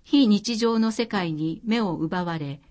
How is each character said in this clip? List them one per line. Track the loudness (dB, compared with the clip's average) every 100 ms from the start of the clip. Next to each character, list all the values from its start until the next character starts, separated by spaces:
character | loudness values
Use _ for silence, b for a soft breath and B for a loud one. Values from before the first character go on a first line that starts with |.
非 | 0 4 6
日 | 4 0 -2
常 | 0 2
の | 0
世 | 0 -2
界 | -2 -2
に | -2 -4 -4 -2
目 | 0
を | 0
奪 | -2 -4 -4
わ | -4 -6
れ、 | -8 -10 _